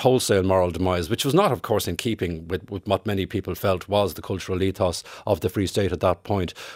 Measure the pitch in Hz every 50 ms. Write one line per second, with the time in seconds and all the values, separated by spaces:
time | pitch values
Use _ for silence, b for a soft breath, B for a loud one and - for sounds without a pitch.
0 | - 127 131 127 - - 110 98 92 95 95 95 90 90 87 87 92 92 92 87
1 | 87 78 107 - - 139 127 170 202 196 127 92 - - 113 104 - - 87 -
2 | - 120 110 - 95 87 87 80 82 85 90 92 - - 101 98 - - 98 92
3 | - 110 104 98 95 85 - 101 92 - 92 - - 104 95 90 - - 95 104
4 | 101 95 78 - - - 104 92 - - 95 90 92 98 92 - 104 90 85 -
5 | - B B B B B 104 95 - 104 - - 98 87 - - 101 95 87 87
6 | - 95 90 - - - 104 101 92 80 - B B B B